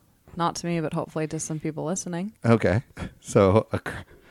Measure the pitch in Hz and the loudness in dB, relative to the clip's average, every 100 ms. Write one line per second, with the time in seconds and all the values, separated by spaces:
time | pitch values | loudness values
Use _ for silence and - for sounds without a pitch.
0 | _ _ - 170 170 - 170 170 156 165 | _ _ -16 -2 -2 -2 -4 -2 -2 -4
1 | - 160 151 160 - 156 156 151 147 185 | -6 -4 -4 -6 -6 -6 -6 -6 -6 -6
2 | 180 170 202 - 117 117 92 101 - - | -6 -6 -8 -4 2 4 4 0 -2 -12
3 | - - - 117 95 92 - - - - | -12 -12 0 6 6 6 2 -8 -8 -12
4 | - - _ | -14 -20 _